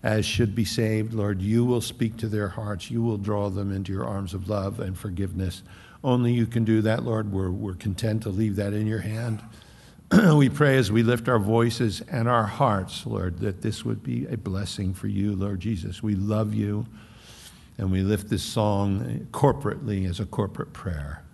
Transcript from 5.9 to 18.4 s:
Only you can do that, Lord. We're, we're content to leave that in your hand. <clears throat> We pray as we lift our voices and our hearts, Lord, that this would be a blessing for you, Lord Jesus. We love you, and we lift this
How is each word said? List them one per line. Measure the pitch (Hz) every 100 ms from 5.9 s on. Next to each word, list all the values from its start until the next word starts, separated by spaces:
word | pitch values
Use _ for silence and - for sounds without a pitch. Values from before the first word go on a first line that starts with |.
| -
Only | 139 123 120
you | 120 113
can | 117
do | 113 110
that, | 110 110
Lord. | 120 110 104
We're, | 95 92
we're | 98 107 87
content | 107 92 110 110
to | 110
leave | 95 110 101
that | 101
in | 104 107
your | 110
hand. | 107 110 117 110 - - - - - - -
<clears throat> | 208 202
We | 151 135
pray | 143 147 135
as | 107
we | 110
lift | 113 120 120
our | 120
voices | 104 113 117 117 117 95
and | - 123 117
our | 120 107
hearts, | - 135 101 92 - -
Lord, | 107 92 85
that | 107 95
this | 110 - 117
would | 107
be | 131 120 135
a | 120
blessing | 104 92 98 - 95
for | 95 104
you, | 98 101 98
Lord | 98 98
Jesus. | 95 101 90 90
We | 107 98
love | 101 107 107 107
you, | 104 104 113 - - - - - - - - -
and | 98
we | 95
lift | 95 104 101
this | 101